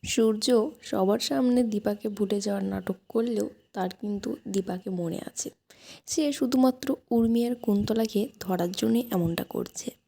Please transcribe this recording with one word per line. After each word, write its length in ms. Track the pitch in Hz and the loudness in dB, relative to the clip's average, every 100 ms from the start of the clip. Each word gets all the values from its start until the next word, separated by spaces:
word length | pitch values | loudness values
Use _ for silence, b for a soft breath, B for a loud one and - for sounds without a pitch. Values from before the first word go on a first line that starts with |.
| - | -4
সূর্য 380 | - 220 214 220 240 214 - | 2 2 2 2 2 2 -4
সবার 360 | - - 190 220 | -6 0 2 2
সামনে 420 | - 277 254 247 | 0 0 2 4
দীপাকে 440 | 240 208 208 208 220 | 2 0 -2 -4 -6
ভুলে 320 | 202 202 208 | -4 -2 0
যাওয়ার 240 | 202 202 | 0 -2
নাটক 320 | 196 196 185 185 _ | -2 -4 -4 -8 _
করলেও 400 | 226 233 220 208 - _ | -2 0 -2 -4 -8 _
তার 180 | - 185 - | -6 -6 -4
কিন্তু 360 | 208 202 190 254 - | -6 -6 -6 -8 -4
দীপাকে 420 | 196 190 185 190 | -4 -2 -6 -6
মনে 280 | 180 170 165 - | -4 -4 -6 -8
আছে। 220 | - - _ _ B B B - | -10 -12 _ _ B B B -6
সে 260 | - 302 | 0 0
শুধুমাত্র 540 | 277 254 254 254 254 - 269 _ | 2 2 6 4 4 -4 -4 _
উর্মি 300 | 233 226 233 240 | 2 4 4 2
আর 80 | |
কুন্তলাকে 760 | 240 - 202 208 220 226 202 233 - | -2 0 2 2 0 0 0 -2 -6
ধরার 320 | 185 180 175 | -4 -2 -2
জন্যই 320 | 190 220 226 240 | 0 2 2 2
এমনটা 340 | 190 170 170 | 0 0 0
করছে। 440 | - - - - - - | -4 -6 -6 -8 -12 -12